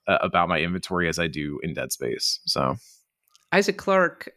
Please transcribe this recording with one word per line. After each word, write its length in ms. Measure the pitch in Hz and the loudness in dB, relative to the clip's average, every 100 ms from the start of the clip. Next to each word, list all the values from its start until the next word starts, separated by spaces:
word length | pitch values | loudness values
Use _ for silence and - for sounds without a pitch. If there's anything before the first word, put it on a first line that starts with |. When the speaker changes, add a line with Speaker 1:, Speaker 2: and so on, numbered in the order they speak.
| - | 0
Speaker 1:
uh, 100 | 95 | 2
about 260 | 92 87 85 | 2 2 2
my 120 | 85 | 2
inventory 500 | 82 90 - 90 85 | 0 -2 -2 0 0
as 80 | 80 | 0
I 80 | 85 | -2
do 340 | 76 73 73 | -2 -6 -6
in 120 | 82 | -6
Dead 180 | 73 65 | -6 -6
Space, 480 | - 64 - - - - | -4 -4 -2 -2 -4 -4
so. 300 | - 67 71 - - _ _ _ _ _ | 0 0 -2 -8 -20 _ _ _ _ _
Speaker 2:
Isaac 240 | 180 202 190 | 2 2 0
Clarke, 560 | - 190 170 - - | 0 2 2 0 -12